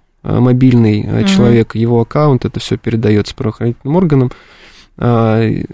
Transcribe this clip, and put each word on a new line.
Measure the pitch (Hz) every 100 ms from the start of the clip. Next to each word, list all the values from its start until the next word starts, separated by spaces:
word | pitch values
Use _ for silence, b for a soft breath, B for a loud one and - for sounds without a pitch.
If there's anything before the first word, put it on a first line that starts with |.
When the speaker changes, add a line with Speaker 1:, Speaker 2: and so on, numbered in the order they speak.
| _ _
Speaker 1:
а, | - 104
мобильный, | 123 127 131 120 110 104
э, | 110 110
Speaker 2:
Мгм. |
Speaker 1:
человека, | 190 190 120 117 107 110
его | 117 117
аккаунт, | 113 147 151 123
это | - -
всё | - -
передаётся | 113 113 107 104 -
правоохранительным | - 110 - 117 120 135
органам. | 170 175 139 127 B B B B B B -
А, | 120 117 113 110 110 - -